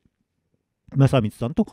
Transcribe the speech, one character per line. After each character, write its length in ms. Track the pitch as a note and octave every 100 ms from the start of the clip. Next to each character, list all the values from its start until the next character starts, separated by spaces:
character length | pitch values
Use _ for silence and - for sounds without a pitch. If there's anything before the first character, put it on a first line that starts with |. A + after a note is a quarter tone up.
| _ _ _ _ _ _ _ _ _ C3+
正 220 | C3+ C3+
光 140 | G#2+
さ 160 | - A#2+
ん 60 |
と 140 | E3 G#3